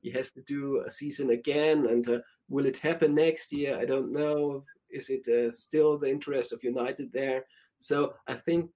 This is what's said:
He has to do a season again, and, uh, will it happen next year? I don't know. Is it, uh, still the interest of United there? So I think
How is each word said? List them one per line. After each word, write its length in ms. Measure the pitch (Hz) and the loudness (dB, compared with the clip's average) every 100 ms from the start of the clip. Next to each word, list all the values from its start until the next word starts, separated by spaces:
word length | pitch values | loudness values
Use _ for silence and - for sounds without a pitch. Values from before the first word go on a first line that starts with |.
He 100 | 120 | -6
has 200 | 127 127 | -6 -6
to 100 | - | -10
do 420 | 131 143 139 135 - | -8 -6 0 -2 -2
a 60 | |
season 380 | - 147 143 135 | -8 -8 -4 0
again, 560 | 120 131 143 156 151 123 | 0 2 2 4 4 4
and, 200 | 120 120 | 2 2
uh, 100 | 120 - _ _ | -2 -2 _ _
will 160 | 135 139 | 0 0
it 100 | 131 | 0
happen 400 | 151 165 156 147 | -2 2 4 6
next 380 | 165 160 - | 4 2 -4
year? 260 | 147 143 135 | -4 -2 -2
I 60 | 120 | 0
don't 260 | 135 131 | 0 0
know. 540 | 143 151 151 147 139 143 - _ | -2 0 0 -2 -4 -12 -20 _
Is 180 | 139 131 | -12 -4
it, 160 | 135 131 | -4 2
uh, 200 | 120 117 | 2 2
still 480 | 117 - 151 151 147 | -2 -2 4 4 4
the 120 | 143 | 0
interest 420 | 143 143 139 120 | -2 -2 -2 -2
of 100 | 120 | -4
United 520 | 127 127 123 135 127 | -4 -2 -4 -4 -8
there? 320 | 127 135 131 - _ _ _ | -4 -2 -2 -4 _ _ _
So 340 | - 143 143 - - | -2 0 0 -4 -10
I 60 | |
think 360 | 127 - 170 170 | -8 0 0 -2